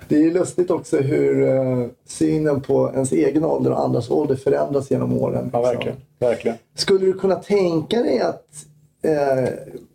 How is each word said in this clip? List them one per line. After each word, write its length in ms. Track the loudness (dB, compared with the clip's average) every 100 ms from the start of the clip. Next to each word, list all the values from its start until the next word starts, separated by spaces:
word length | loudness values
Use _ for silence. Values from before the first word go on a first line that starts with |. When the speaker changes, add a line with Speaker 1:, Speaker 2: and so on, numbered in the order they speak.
| 0
Speaker 1:
Det 60 | 2
är 40 |
ju 80 | 4
lustigt 380 | 2 0 -2 0
också 260 | -2 -2 -2
hur, 520 | 0 0 2 2 2
eh, 380 | 2 0 -2 -4 -10 -18
synen 540 | -2 0 2 0 -2
på 300 | 0 0 0
ens 180 | 0 0
egen 320 | 2 2 2
ålder 260 | 0 0 0
och 80 | 0
andras 260 | 0 -2 0
ålder 260 | 0 0 -2
förändras 540 | 0 0 0 -2 -2
genom 280 | -2 0 -2
åren, 320 | -2 -2 -4
Speaker 2:
Ja, 60 | 0
Speaker 1:
liksom. 40 | 0 0
Speaker 2:
verkligen. 200 | -4 -8 -16 _
Verkligen. 380 | 0 0 -2 -6 _
Speaker 1:
Skulle 320 | -6 0 2 2
du 60 |
kunna 220 | 0 0
tänka 680 | -2 0 2 2 0 0 0
dig 180 | 0 0
att, 240 | 0 -4 -12 -20 -20 _ _ _
eh, 460 | -2 0 2 2 0 -4 -12 -16 -18